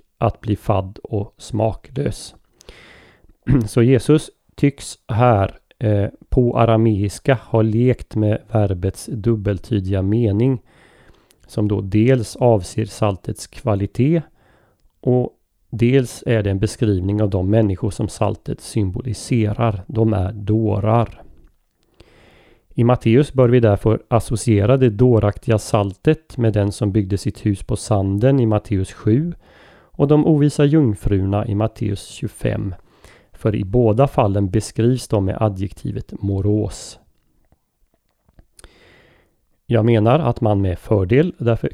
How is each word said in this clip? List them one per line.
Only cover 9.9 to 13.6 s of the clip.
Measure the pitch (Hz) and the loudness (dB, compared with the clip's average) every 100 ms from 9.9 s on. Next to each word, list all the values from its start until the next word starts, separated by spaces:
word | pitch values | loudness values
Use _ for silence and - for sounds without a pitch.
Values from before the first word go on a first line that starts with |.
| 98 | -2
mening, | 95 110 117 98 127 127 - _ _ _ _ _ _ _ - | 0 0 2 2 0 -2 -6 _ _ _ _ _ _ _ -12
som | - 104 | -4 -2
då | 101 | -2
dels | 98 101 113 131 107 - | -2 2 4 2 0 -2
avser | 123 110 87 - 107 | 2 2 0 -8 -8
saltets | - 107 92 - 104 - | -4 -4 -4 -8 -10 -12
kvalitet | - | -10